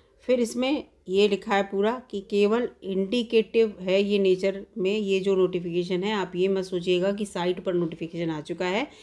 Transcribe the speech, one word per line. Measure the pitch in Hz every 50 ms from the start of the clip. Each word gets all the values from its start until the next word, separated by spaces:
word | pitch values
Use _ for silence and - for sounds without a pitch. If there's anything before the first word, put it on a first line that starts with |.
| _ _ _ _
फिर | - - 254 240
इसमें | 233 220 233 240 254 262 294 254 - - _ _ _ -
ये | 185 196 208 208
लिखा | 202 196 - 220 202
है | 196 196
पूरा | 202 - 196 202 220 240 254 - -
कि | - 202
केवल | 196 - 202 202 202 202 220 240 247 - - _ -
इंडिकेटिव | 190 190 190 196 190 240 247 226 233 233 220 214 - - 226 226 214 202 -
है | 185 190 185 196 208
ये | 202 208 202
नेचर | 196 190 185 185 196 196 190 196 202 - _ 233
में, | 185 190 208 220
ये | 208 196 190 190
जो | 185 196 196
नोटिफिकेशन | 185 185 175 185 180 175 175 170 180 175 180 185 175 190
है, | 208 220
आप | 202 185 170 -
ये | 175 185 196
मत | 190 190 185
सोचिएगा | 185 190 180 175 180 180 175 180 196
कि | 202 208 208
साइट | 202 - 185 175 180 185 185 180
पर | 196 175
नोटिफिकेशन | 175 175 160 170 - 170 160 - 170 170 165
आ | 160 151
चुका | 147 - 170 170 185
है | 180 185 220 285 - - -